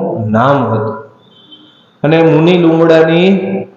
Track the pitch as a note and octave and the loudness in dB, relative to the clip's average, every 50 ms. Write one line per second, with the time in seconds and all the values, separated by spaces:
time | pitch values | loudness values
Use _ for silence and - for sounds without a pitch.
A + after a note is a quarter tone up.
0 | F#3+ - A2+ A#2 G#2+ G#2+ G#2+ A2 B2 C#3 C#3+ C3 A#2+ - A2+ G#2+ G#2 A2 - - | -4 -6 -6 -6 -6 -2 -2 0 0 0 0 0 -2 -4 -4 -4 -6 -6 -8 -12
1 | - - _ _ _ _ _ _ _ - - - - _ _ _ _ _ _ - | -16 -20 _ _ _ _ _ _ _ -20 -20 -20 -20 _ _ _ _ _ _ -6
2 | - D3 D#3+ E3 E3 D#3+ D3+ D3+ D#3+ F3 F#3 F3 E3+ D#3+ D#3+ D#3+ E3 E3 E3 D#3+ | -2 0 2 2 2 2 2 2 2 2 2 2 2 2 2 2 2 4 4 2
3 | D#3+ E3 E3 E3+ F3+ F#3+ G3+ F#3 F#3+ - - - - - - | 2 2 2 0 2 2 0 0 -2 -6 -8 -8 -10 -12 -18